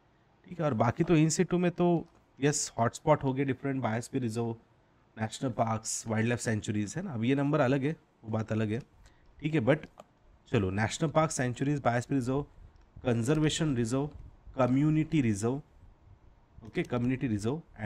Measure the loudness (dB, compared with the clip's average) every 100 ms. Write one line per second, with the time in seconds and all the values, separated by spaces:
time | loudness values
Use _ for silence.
0 | _ _ _ _ -18 -4 -2 2 0 2
1 | 4 6 4 2 0 2 0 2 2 2
2 | -2 _ _ -2 0 0 -4 0 -2 0
3 | 2 2 2 0 -2 -2 -2 -2 -2 -2
4 | -4 -4 -2 -2 -4 -6 _ _ _ _
5 | _ -8 -6 -4 -4 -2 0 -2 -4 -8
6 | -2 0 2 0 0 -2 -2 -2 -2 -4
7 | -6 -2 0 2 2 2 2 2 0 -6
8 | _ _ -6 -4 -2 -2 -2 -4 -8 _
9 | -20 _ -20 -8 -2 0 2 0 -2 -20
10 | -20 _ _ -20 -2 0 0 0 -2 -2
11 | 0 2 0 0 -4 -2 -2 0 0 0
12 | -2 -2 0 -2 -4 -14 -20 -20 -20 -6
13 | -2 0 2 2 2 0 -2 0 0 -2
14 | -4 -8 -20 -20 -14 0 2 4 4 2
15 | 2 2 2 2 0 -4 -8 -20 -20 -20
16 | -20 -20 -20 _ _ -20 -10 -6 -2 0
17 | 0 0 0 -2 -2 -4 -8 -6